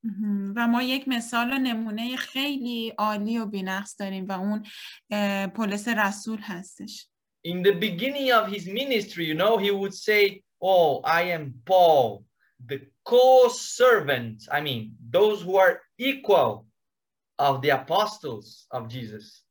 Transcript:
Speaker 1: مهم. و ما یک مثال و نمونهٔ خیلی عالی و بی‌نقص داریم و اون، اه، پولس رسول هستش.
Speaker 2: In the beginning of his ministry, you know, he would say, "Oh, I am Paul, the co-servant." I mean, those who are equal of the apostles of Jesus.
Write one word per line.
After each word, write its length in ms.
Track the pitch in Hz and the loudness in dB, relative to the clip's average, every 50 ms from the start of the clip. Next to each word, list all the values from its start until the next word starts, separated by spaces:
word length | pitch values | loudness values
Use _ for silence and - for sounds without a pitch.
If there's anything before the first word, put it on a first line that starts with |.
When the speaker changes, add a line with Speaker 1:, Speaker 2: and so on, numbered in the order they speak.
| - | -8
Speaker 1:
مهم. 480 | 226 196 190 214 208 202 202 196 196 202 | -8 -6 -4 -2 -2 -2 -2 -2 -4 -4
و 120 | 233 233 233 | -2 0 2
ما 140 | 233 240 254 | 2 0 0
یک 260 | 254 254 277 269 269 | 0 -2 -4 -2 -4
مثال 440 | 254 240 233 - - 240 240 240 262 | -4 -4 -4 -2 -2 -2 -2 0 -2
و 60 | 269 | -2
نمونهٔ 580 | 262 254 233 220 226 220 208 220 233 240 254 | -2 -2 -2 -4 -4 -6 -6 -6 -6 -6 -6
خیلی 760 | 262 - - - 262 269 285 285 269 240 247 240 233 226 226 - - | -8 -10 -8 -6 -4 -4 -2 -4 -4 -6 -6 -6 -6 -6 -6 -4 -4
عالی 400 | 208 214 208 208 208 214 233 233 | -2 -2 -2 -2 -4 -2 -2 -4
و 80 | 226 | -4
بی‌نقص 500 | 202 208 196 190 190 190 196 202 - - _ | -4 -6 -6 -4 -4 -6 -6 -8 -10 -12 _
داریم 280 | 208 196 190 190 185 190 | -8 -8 -6 -8 -6 -6
و 40 | 196 | -6
اون، 340 | 180 190 208 208 214 208 - - - - - - - _ _ | -6 -4 -4 -4 -4 -6 -12 -18 -20 -18 -20 -20 -20 _ _
اه، 360 | 208 208 208 202 196 196 196 | -4 -2 -2 -2 -2 -2 -4
پولس 420 | 190 190 - 226 202 202 208 208 240 | -6 -4 -4 -4 -4 -4 -6 -4 -4
رسول 500 | 233 208 208 196 202 - - 220 220 214 208 | -2 0 0 -2 -2 -6 -10 -10 -10 -10 -10
هستش. 680 | - 185 170 196 - - _ - - - - - _ _ _ _ _ _ _ _ | -12 -14 -14 -14 -18 -18 _ -18 -16 -16 -18 -20 _ _ _ _ _ _ _ _
Speaker 2:
In 160 | 165 175 180 180 | -8 -6 0 2
the 100 | 202 202 | 2 2
beginning 580 | 170 208 214 175 170 220 269 285 285 269 262 247 | 2 -2 -4 -4 -4 -6 -4 -4 -2 0 2 4
of 160 | 226 214 196 202 | 2 2 0 -6
his 140 | 202 165 | -8 -8
ministry, 600 | 180 196 233 277 277 254 214 - - - 175 170 | -8 -6 -6 -4 -2 -2 -2 -4 -4 -8 -6 -4
you 80 | 156 156 | -4 0
know, 240 | 156 185 214 233 202 | 2 2 2 2 2
he 120 | 196 202 | 2 0
would 240 | 202 196 196 196 196 | 0 0 -4 -6 -8
say, 480 | - - - 214 208 202 196 196 - _ _ _ _ | -8 -2 2 4 4 4 4 2 -4 _ _ _ _
"Oh, 400 | 175 185 190 180 170 151 135 - - | 0 4 6 6 6 6 2 0 0
I 180 | - 160 170 175 | 0 2 2 2
am 320 | 180 175 160 151 139 120 123 _ | 0 -2 -4 -6 -10 -12 -14 _
Paul, 580 | - 190 185 180 165 156 139 123 110 101 - - _ _ _ _ _ _ _ 123 117 | 2 6 6 8 8 6 6 4 2 -2 -8 -18 _ _ _ _ _ _ _ -12 -10
the 100 | 143 131 - _ _ _ _ | -10 -10 -12 _ _ _ _
co-servant." 1400 | - 240 247 254 262 262 254 254 233 240 - - - - - 240 254 240 202 151 139 139 123 120 113 113 - - - - | 2 4 6 8 8 8 8 8 6 2 -2 -10 -12 0 4 4 6 6 4 2 0 -2 -2 -4 -8 -12 -14 -12 -4 -4
I 80 | 147 | -4
mean, 220 | 151 147 127 113 107 110 - _ - 117 | -2 -2 -6 -6 -8 -12 -16 _ -18 -2
those 320 | 117 175 208 214 208 190 170 | 2 4 4 4 2 -2 -6
who 140 | 175 185 | 0 4
are 180 | 196 190 180 - - _ _ _ _ | 4 4 4 4 0 _ _ _ _
equal 680 | 240 269 269 269 - - 202 170 135 113 104 - - _ _ _ _ _ _ _ _ _ _ _ _ _ _ - | -4 -4 -4 -4 2 4 4 4 4 2 -2 -6 -14 _ _ _ _ _ _ _ _ _ _ _ _ _ _ -2
of 240 | 143 143 139 131 127 | 0 0 0 0 2
the 80 | 147 135 135 | 0 0 0
apostles 840 | - - 156 196 214 202 - - - 143 117 104 101 - - - _ _ | 0 -2 0 0 0 0 -4 -12 -12 -12 -12 -12 -14 -20 -20 -20 _ _
of 180 | - 123 117 113 | -10 -10 -10 -10
Jesus. 560 | 117 127 117 107 104 104 104 - - _ _ _ | -12 -12 -14 -14 -14 -18 -20 -20 -20 _ _ _